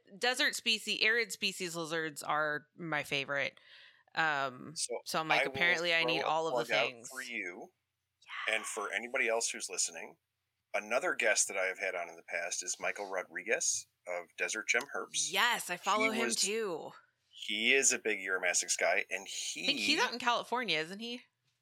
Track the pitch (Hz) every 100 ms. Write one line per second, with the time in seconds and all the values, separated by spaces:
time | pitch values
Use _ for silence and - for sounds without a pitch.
0 | - 190 240 254 285 - 240 220 - 202
1 | 214 233 220 - 202 180 180 165 160 165
2 | 160 143 - 151 156 147 - - 170 151
3 | 139 143 135 139 139 - - - - -
4 | _ - 160 143 135 127 - 160 - 117
5 | - 175 160 151 139 131 175 175 170 165
6 | 165 160 - 156 160 - - - - 123
7 | 117 127 127 117 92 92 165 _ _ _
8 | _ _ - - - 110 110 - 101 98
9 | 117 131 123 113 113 117 101 90 - 82
10 | 95 - _ _ _ _ _ 104 104 123
11 | 175 117 120 101 - 98 92 92 98 90
12 | 85 82 - 87 85 - 90 - 92 101
13 | 101 95 92 - 95 135 - - - _
14 | - 87 85 - 90 104 107 120 139 98
15 | 92 - 147 190 226 220 - 175 - 208
16 | 220 220 226 226 185 220 214 165 - -
17 | - _ _ - - 107 113 139 123 123
18 | 110 101 95 95 90 87 85 - 85 95
19 | - 92 - - - 151 180 277 208 311
20 | 494 233 247 226 - 233 233 156 160 196
21 | 233 240 - _ _ _